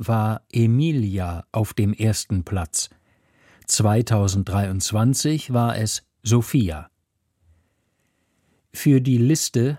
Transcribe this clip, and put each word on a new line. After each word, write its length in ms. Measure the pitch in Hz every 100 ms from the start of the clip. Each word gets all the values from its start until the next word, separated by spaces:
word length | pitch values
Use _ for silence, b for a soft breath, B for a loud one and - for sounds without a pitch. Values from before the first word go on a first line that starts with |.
| 113
war 360 | 113 107 110 -
Emilia 920 | 120 117 120 165 143 104 95 87 85 -
auf 200 | 113 107
dem 200 | - 104
ersten 500 | 107 110 107 - 98
Platz. 460 | 85 95 82 - - b b b b b b b -
Zweitausenddreiundzwanzig 1900 | - 107 107 113 107 101 98 95 98 98 95 - 104 117 135 151 156 -
war 240 | 120 117 110
es 260 | 110 - - _
Sophia. 680 | 101 120 117 147 98 78 - _ _ _ _ _ _ _ _ _ _ _ _ _ _ _ _ _ _
Für 260 | - 156 135
die 180 | 127 123
Liste 600 | 120 156 - 123 123